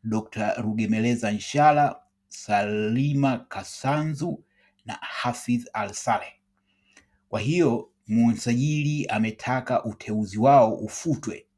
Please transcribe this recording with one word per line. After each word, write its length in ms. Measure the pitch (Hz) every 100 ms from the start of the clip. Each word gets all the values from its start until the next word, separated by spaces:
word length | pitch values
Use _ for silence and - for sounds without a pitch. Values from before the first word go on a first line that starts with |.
Doctor 500 | 110 110 107 110 107 -
Rugemeleza 680 | 110 110 107 110 117 117 107
Nshala, 640 | 104 - 143 151 147 143 - _ _ _
Salima 1080 | - - 104 104 107 107 117 143 139 139 120
Kasanzu 1040 | - 98 98 - 131 147 156 139 170 - _ _ _ _ -
na 80 | -
Hafidh 680 | - - 123 120 - 120 -
Al 200 | 110 101
Saleh. 400 | 98 - 110 - _ _ _ _ _ _ - _ _ _
Kwa 100 | 101
hiyo, 500 | 110 175 156 117 - _ -
msajili 1000 | 110 117 110 120 120 147 151 147 147 -
ametaka 760 | 107 110 107 - 131 127 123
uteuzi 540 | 110 101 - 107 104 101
wao 340 | 127 139 117 -
ufutwe 720 | 104 - 165 - - - _